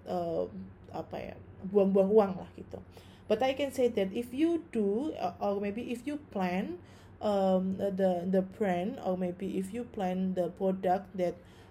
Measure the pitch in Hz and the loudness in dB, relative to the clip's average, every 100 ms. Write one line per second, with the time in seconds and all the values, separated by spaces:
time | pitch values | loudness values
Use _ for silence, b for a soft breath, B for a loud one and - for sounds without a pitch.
0 | - 180 170 165 180 190 190 - - - | -6 -4 -2 -2 -2 -6 -14 -16 -14 -12
1 | - - - - - - 190 202 196 196 | -10 -10 -10 -12 -18 -14 2 4 6 6
2 | 190 214 196 180 170 - - - - B | 6 6 6 2 -10 -14 -14 -14 -16 B
3 | B B - 214 208 - 285 262 247 240 | B B -2 0 2 0 -2 2 2 2
4 | 190 208 240 247 330 339 320 233 202 208 | 0 -2 -6 0 2 2 -2 0 0 0
5 | 311 - - - 202 202 202 202 247 240 | -2 -4 -4 -2 -2 -2 -2 -4 -6 -6
6 | - 294 - 208 185 180 254 349 B B | -6 -8 -6 -2 0 0 -2 -6 B B
7 | B - 214 202 190 185 185 190 202 190 | B -6 0 2 4 4 2 0 -2 2
8 | 190 180 180 190 185 - 208 175 185 269 | 2 2 2 2 2 -2 0 0 0 -4
9 | - 185 185 185 190 - 190 226 247 - | -4 -2 -2 -4 -4 -4 -4 -6 -8 -4
10 | 185 185 190 185 170 180 190 190 190 185 | -2 0 0 0 -2 0 -2 0 2 0
11 | 196 190 180 170 B B B | 0 -2 -2 -2 B B B